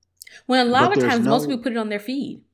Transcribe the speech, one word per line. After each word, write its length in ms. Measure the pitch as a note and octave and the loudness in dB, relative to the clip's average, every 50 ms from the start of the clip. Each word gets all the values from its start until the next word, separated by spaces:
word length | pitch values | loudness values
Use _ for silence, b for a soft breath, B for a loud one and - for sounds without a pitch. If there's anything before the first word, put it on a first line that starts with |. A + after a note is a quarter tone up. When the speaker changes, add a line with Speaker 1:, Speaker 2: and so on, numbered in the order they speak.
| _ _ _ - - B B B B | _ _ _ -20 -20 B B B B
Speaker 1:
Well, 200 | B B3+ B3+ B3 | B 0 2 2
a 20 | A#3+ | 2
lot 200 | B3 C4 D#4 F#4 | 2 2 2 4
Speaker 2:
But 100 | G4+ C4+ | 2 2
Speaker 1:
of 20 | |
Speaker 2:
there's 100 | B3+ - B3 | 2 2 2
Speaker 1:
times, 120 | A#3 A#3 | 2 2
most 160 | - A#3 B3+ | 2 2 0
Speaker 2:
no 60 | D4 C#4+ | 0 -2
Speaker 1:
people 140 | C4 A#3 - | -4 -4 -4
put 80 | C4 | -4
it 60 | A3+ A#3 | -4 -4
on 100 | G#3+ G#3+ | -4 -4
their 100 | G#3 G3+ | -6 -6
feed. 420 | - - C4 C#4+ A3+ - - - - _ | -6 -6 -6 -6 -6 -8 -10 -14 -18 _